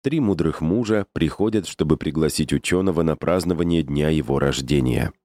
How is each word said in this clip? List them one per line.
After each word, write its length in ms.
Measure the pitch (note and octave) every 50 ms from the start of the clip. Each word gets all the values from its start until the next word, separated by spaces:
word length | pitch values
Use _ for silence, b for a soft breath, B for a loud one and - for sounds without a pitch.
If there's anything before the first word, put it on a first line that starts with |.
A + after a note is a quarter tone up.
Три 160 | - C#3 D3+ D#3+
мудрых 440 | C3+ G2+ F#2+ D#2 D#2+ D#2+ D2+ -
мужа 420 | D#2+ D#2 F#2 A#2+ A#2+ G#2 A2 G#2+ G2 _
приходят, 540 | _ - E2 D2+ - - G2+ A2+ A2 G#2+ E2+
чтобы 320 | - - - E2 D2+ D#2 -
пригласить 560 | - E2 C#2+ D#2 D#2 D2+ - - D#2 - C#2+
учёного 480 | C#2 - - F2+ F2+ F#2+ G2 E2 D#2+
на 140 | E2 D#2+ D2+
празднование 680 | - - - F2 F#2 E2 F2 F2 D#2+ F2 E2+ E2+ E2
дня 260 | D2+ C2 C#2+ C#2+ D2 D#2
его 300 | D#2+ D#2 C2+ - C#2 C#2
рождения. 760 | C#2 C#2 C2+ - C2+ C2 D2 C#2+ B1+ B1+ A#1+ B1+ B1+ - - _